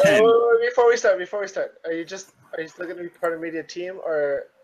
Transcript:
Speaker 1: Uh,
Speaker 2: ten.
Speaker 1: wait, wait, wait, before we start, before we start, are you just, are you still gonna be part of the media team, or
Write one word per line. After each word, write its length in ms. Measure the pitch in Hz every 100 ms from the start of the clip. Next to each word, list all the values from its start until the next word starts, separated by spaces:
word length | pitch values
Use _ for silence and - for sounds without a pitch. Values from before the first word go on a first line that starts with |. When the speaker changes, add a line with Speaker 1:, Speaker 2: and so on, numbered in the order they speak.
Speaker 1:
Uh, 40 |
Speaker 2:
ten. 180 | 196 208
Speaker 1:
wait, 40 | 226
wait, 300 | 233 233 233
wait, 80 | 240
before 180 | 240 233
we 80 | 233
start, 200 | 220 185
before 220 | 180 208
we 60 | 196
start, 300 | 185 139 - 165
are 60 |
you 120 | 165
just, 280 | 170 190 - _ _
are 60 | -
you 80 | 160
still 180 | - 170
gonna 160 | 175
be 40 | 175
part 240 | - 170
of 80 | 165
the 60 | 165
media 160 | 160
team, 360 | 151 175 180 190
or 440 | - 151 143 139 - _